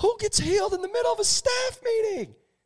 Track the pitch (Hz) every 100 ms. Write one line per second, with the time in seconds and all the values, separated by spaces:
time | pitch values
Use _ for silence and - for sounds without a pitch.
0 | 392 466 427 - 311 392 392 370 370 466
1 | 480 466 403 - 539 494 508 - 480 453
2 | 427 370 175 - _ _